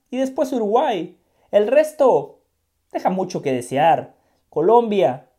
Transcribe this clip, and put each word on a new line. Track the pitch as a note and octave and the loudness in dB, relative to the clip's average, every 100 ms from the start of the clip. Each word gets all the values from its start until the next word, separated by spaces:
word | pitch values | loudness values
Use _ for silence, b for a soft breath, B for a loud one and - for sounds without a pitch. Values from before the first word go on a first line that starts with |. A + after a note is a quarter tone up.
| _ | _
y | B3 | -6
después | C4+ C4 C#4 | -4 -4 -4
Uruguay. | C4 G#3 A3+ D4+ G3+ E3+ - _ _ _ | -4 -2 0 0 -2 -6 -14 _ _ _
El | G3+ G#3 | 0 2
resto | C#4 D#4 - C4+ F3 - - _ _ _ _ _ | 2 2 2 2 2 0 -14 _ _ _ _ _
deja | E4+ A3 | -6 -4
mucho | F#3+ F#3 F3 | -4 -4 -6
que | C#3+ | -4
desear. | B2+ A#2+ C3 D#3+ C#3+ A#2+ _ _ _ _ | -6 -4 0 2 2 -2 _ _ _ _
Colombia, | - E3 A#3 A#3 G3+ D#3+ C3 - | -2 2 2 2 0 0 -2 -12